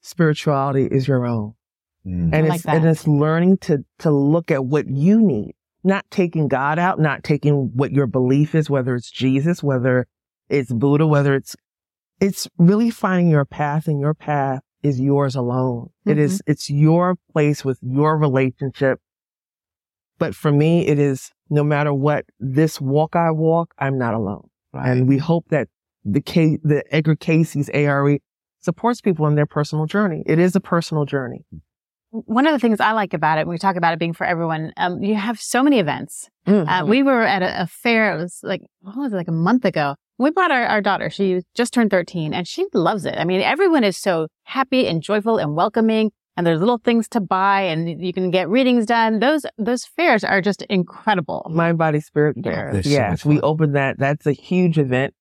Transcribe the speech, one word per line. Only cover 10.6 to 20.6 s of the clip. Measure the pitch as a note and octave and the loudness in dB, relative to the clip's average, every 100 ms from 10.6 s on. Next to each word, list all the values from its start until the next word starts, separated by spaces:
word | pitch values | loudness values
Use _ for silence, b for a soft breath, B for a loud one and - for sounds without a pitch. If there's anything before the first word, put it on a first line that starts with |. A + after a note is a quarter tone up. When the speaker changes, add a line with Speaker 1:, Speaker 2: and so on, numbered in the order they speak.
| B2+ | -2
Speaker 1:
Buddha, | A#2+ C#3 D3 D#3+ | 0 2 2 2
whether | D3 C#3+ | 2 2
it's, | C3+ - - _ _ _ _ _ _ | 0 -4 -20 _ _ _ _ _ _
it's | G3 F#3 - _ | -2 -2 -12 _
really | E3+ G#3 A#3 | 4 4 0
finding | - G3+ F#3 F3 | -2 -2 0 2
your | D3+ C#3 | 2 0
path, | - D3 D3 D#3 | -4 -4 -2 -4
and | D3 | -2
your | C#3+ | -2
path | D#3 - D3 C3+ C3 _ _ | -4 -4 -2 -2 -4 _ _
is | D3 B2+ | -4 -2
yours | C3+ C#3+ C#3 C3 | 0 2 0 -2
alone. | A#2+ B2+ B2+ A#2+ A#2+ _ - | -2 -2 -2 -4 -10 _ -2
It | D3+ | 2
is, | D3 F#3+ | 2 0
Speaker 3:
Mm-hmm. | - | -2
Speaker 1:
it's | D3+ - | -4 -2
your | C#3+ D#3 E3 F3+ F3+ _ | 2 4 4 2 -2 _
place | D#3+ D3 D3 | 0 0 0
with | C3+ B2+ | -4 -6
your | B2 C3 D3+ D#3 | -4 0 2 2
relationship. | D3+ C3 C3 A#2+ C#3 - C3+ B2 _ _ _ _ _ _ _ _ _ _ _ _ | 2 2 0 -2 -10 -2 -2 -2 _ _ _ _ _ _ _ _ _ _ _ _
But | E3 | -6
for | - D#3 | -2 0
me, | C#3+ | 2